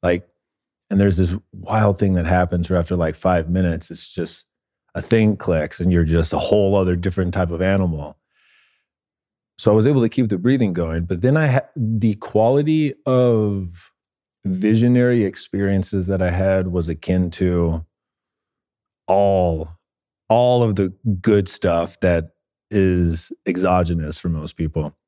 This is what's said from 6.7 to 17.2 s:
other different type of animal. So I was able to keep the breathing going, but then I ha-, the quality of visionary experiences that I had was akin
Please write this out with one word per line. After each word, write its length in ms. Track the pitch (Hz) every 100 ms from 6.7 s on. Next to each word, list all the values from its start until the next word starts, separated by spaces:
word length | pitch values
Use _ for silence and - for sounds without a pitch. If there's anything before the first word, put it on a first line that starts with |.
| 98
other 180 | 92
different 400 | 90 92 90 90
type 160 | 92 87
of 100 | 85
animal. 560 | 92 98 92 80 76 - _ _ _ _ _ _ _ _ _ _ _ _ _ _
So 140 | -
I 20 |
was 120 | 107 113
able 160 | 143
to 60 | 113
keep 200 | - 120
the 100 | 98
breathing 360 | 101 135 110
going, 320 | 87 82 82 85
but 160 | 90
then 140 | 123 147
I 100 | 151
ha-, 200 | 135 -
the 400 | - 110 110 110 104
quality 760 | - 107 113 139 151 156 151 -
of 840 | - 127 123 113 104 101 92 85 - _ _ _ _ _
visionary 800 | 98 92 107 110 120 123 123 120
experiences 840 | 101 - - 98 98 98 92 101 92
that 160 | 95
I 80 | 90
had 380 | 85 95 95 92
was 200 | 90 82
akin 420 | 78 - 92